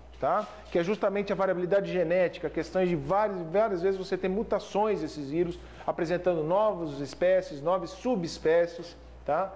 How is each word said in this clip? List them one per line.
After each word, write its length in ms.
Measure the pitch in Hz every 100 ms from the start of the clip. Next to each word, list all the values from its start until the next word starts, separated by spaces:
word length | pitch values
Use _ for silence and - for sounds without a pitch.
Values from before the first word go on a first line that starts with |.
| - -
tá? 260 | 135 190 208 - -
Que 80 | 175
é 60 |
justamente 480 | 170 214 208 202 202
a 40 | 185
variabilidade 520 | 190 180 175 196 175
genética, 600 | 180 160 180 170 - 151
questões 400 | 165 156 185 180
de 80 | 170
várias, 440 | 139 196 214 185
várias 380 | 160 190 220 180
vezes 160 | 190 196
você 200 | 180 185
tem 120 | 185
mutações 720 | 196 220 202 - 196 214 185
desses 300 | 156 151 135
vírus, 280 | 165 170 175 - - -
apresentando 560 | 160 165 175 180 165
novas 560 | 156 190 214 180 160 139
espécies, 600 | 139 - 180 185 - 147
novas 300 | 156 185 165
subespécies, 1040 | - 247 220 165 - 156 170 170 - - - - - -
tá? 280 | 156 190